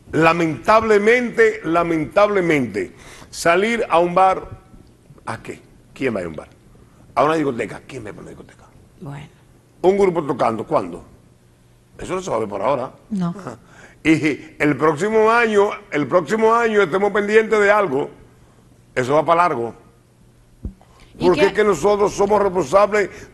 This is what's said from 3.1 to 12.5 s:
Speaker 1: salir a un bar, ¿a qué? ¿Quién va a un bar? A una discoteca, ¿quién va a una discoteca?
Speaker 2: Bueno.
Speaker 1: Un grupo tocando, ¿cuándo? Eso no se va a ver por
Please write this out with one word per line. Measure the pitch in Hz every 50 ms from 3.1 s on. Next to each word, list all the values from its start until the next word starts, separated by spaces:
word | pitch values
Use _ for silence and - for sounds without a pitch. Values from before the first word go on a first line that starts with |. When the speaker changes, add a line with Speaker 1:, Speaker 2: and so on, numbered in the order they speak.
| - - - -
Speaker 1:
salir | - - - 170 170 185 202 226 233 220 - -
a | 156 165
un | 175 175 175
bar, | 180 190 190 185 - - - - - - _ - - - _ _ _ _ - - - -
¿a | - 110 - -
qué? | - - - - - - _ _ _ -
¿Quién | - 143 127 110
va | 98
a | 90
un | 85 80
bar? | - - - - _ _ _ - - _ _ _ _ - - -
A | - 131
una | 151 160
discoteca, | 165 147 127 120 113 110 95 - - -
¿quién | - 139 127 110
va | 101
a | 87
una | - - -
discoteca? | - - - - - - - - - - - _ _ -
Speaker 2:
Bueno. | 180 139 143 143 147 - _ _ _ _ _ _ _ _ _ _
Speaker 1:
Un | - 180 196
grupo | 202 202 185 170 170 151
tocando, | 139 147 131 135 117 113 107 107
¿cuándo? | - 156 135 98 87 87 85 - - - - _ _ _ _ _ _ _ _ _ _ _ _ _ _ _ -
Eso | - 107 175
no | 190
se | 185 185
va | 127
a | 110
ver | 110
por | 101